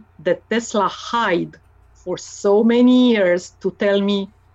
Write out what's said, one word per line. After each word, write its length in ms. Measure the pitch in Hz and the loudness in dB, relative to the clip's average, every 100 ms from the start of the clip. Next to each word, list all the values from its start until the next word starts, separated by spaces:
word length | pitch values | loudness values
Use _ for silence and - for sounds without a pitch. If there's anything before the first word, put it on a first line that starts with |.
| - - | -14 -8
that 280 | 160 170 - | -4 -4 -4
Tesla 380 | 220 233 214 185 | -6 -4 -2 -4
hired 680 | - - 233 214 170 160 - _ _ _ | -4 -8 -4 -2 -2 -4 -12 _ _ _
for 240 | _ 180 175 | _ -10 -10
so 460 | - - 202 208 | -12 -4 0 2
many 480 | 226 240 247 254 247 | 4 4 4 4 4
years 400 | 220 185 175 - _ | 2 2 0 -4 _
to 100 | 190 | -8
tell 300 | - 202 202 | -2 0 0
me 280 | 202 202 196 _ _ | 0 -4 -6 _ _